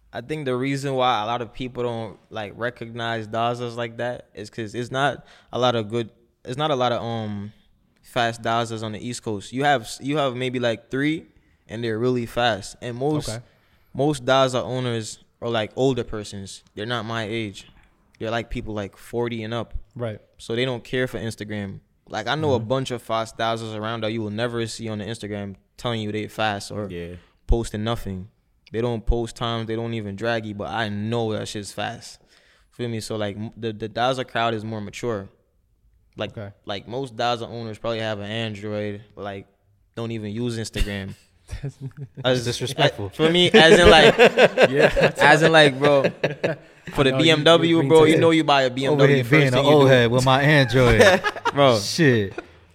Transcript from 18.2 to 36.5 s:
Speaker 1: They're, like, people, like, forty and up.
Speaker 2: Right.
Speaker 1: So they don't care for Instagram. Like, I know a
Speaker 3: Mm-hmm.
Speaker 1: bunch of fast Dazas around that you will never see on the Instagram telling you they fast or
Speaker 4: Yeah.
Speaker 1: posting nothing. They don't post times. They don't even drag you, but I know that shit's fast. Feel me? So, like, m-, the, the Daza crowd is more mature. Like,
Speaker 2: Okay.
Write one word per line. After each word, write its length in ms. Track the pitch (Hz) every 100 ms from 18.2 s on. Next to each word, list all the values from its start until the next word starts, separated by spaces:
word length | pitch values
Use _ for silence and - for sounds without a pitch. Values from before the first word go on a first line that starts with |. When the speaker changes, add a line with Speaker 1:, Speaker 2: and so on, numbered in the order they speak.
Speaker 1:
They're, 100 | 110
like, 180 | 117 113
people, 240 | 123 113
like, 220 | 107 98 -
forty 460 | - 117 120 117
and 100 | 107
up. 220 | 117 110 - - -
Speaker 2:
Right. 240 | 117 107 _ _
Speaker 1:
So 160 | -
they 100 | 117
don't 200 | 131 120
care 240 | - 127 127
for 100 | 110
Instagram. 640 | 110 - 107 107 101 101 _ _ _
Like, 200 | - 107
I 80 | 147
know 180 | 156
a 60 | 123
Speaker 3:
Mm-hmm. 80 | 110
Speaker 1:
bunch 220 | 131 131
of 100 | 120
fast 340 | - 113 110 -
Dazas 380 | 113 113 113 110
around 260 | 110 117
that 80 | 110
you 100 | 113
will 80 | 104
never 340 | 104 120 117 113
see 200 | - 113
on 100 | 107
the 60 |
Instagram 520 | 101 113 104 104 101 95 _ _
telling 240 | 123 113
you 120 | 107
they 160 | 107 104
fast 420 | - 110 101 -
or 180 | 104 104
Speaker 4:
Yeah. 280 | 87 85 87 _ _ -
Speaker 1:
posting 340 | 117 110 107
nothing. 460 | 110 117 - 92 101 _ _ _ _
They 80 | 107
don't 240 | 120 117
post 300 | 104 117 117 -
times. 300 | 120 113 110
They 80 | 113
don't 180 | 117
even 200 | 117 104 98
drag 300 | 113 117 107
you, 80 |
but 140 | 104 98
I 200 | 104 110
know 440 | 101 107 117 113
that 160 | 107 110
shit's 240 | 110 98
fast. 480 | - 104 - - - _ _ _ _ _
Feel 180 | - 120
me? 120 | 113
So, 160 | - 110
like, 200 | 104 101
m-, 140 | 110 110
the, 160 | 113
the 160 | 107 110
Daza 380 | 92 123 131 123
crowd 280 | 117 117
is 100 | 113
more 160 | 110 110
mature. 480 | 101 - 120 107 98 _ _ _ _ _ _ _ _ -
Like, 140 | 104 117
Speaker 2:
Okay. 160 | 101